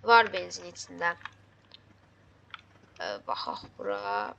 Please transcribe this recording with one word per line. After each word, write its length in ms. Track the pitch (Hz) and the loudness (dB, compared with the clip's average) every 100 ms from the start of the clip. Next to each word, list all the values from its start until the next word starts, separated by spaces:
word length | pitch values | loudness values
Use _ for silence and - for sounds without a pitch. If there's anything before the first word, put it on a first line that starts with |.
Var 280 | 220 233 214 | 10 8 8
benzin 380 | 190 180 180 175 | 0 -6 -10 -12
içində. 400 | 175 - 175 170 175 - - - - - - - - - - - - - - - - - - | -14 -14 -2 -2 -2 -10 -18 -20 -20 -20 -20 -20 -20 -20 -20 -20 -20 -20 -20 -20 -20 -20 -10
Ə, 180 | 85 101 - | -8 -6 -6
baxaq 380 | - - - - - | -6 -4 -8 -12 -8
bura. 540 | 101 101 101 101 104 | -4 -2 -2 -2 -2